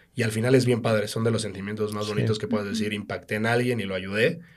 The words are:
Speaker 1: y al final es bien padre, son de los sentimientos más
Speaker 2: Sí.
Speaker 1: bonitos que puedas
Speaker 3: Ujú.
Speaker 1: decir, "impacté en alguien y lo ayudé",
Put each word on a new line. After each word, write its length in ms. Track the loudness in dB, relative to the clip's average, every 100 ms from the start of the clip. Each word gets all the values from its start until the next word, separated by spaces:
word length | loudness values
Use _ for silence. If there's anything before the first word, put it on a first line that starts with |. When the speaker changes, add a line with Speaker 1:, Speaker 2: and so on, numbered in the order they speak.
| _
Speaker 1:
y 80 | -4
al 100 | -2
final 220 | 0 4
es 120 | 4 6
bien 160 | 2
padre, 260 | 2 0 0
son 160 | 0
de 60 | 0
los 120 | 0
sentimientos 520 | -2 -6 -6 -4 -4
más 100 | -2
Speaker 2:
Sí. 60 | -2
Speaker 1:
bonitos 280 | 0 0 0
que 80 | -2
puedas 180 | -2 -2
Speaker 3:
Ujú. 80 |
Speaker 1:
decir, 180 | -2 -2
"impacté 440 | -4 -4 -8 -4 -2
en 100 | 2
alguien 340 | 2 2 0
y 40 |
lo 100 | -2
ayudé", 460 | -4 -2 2 2 0 -10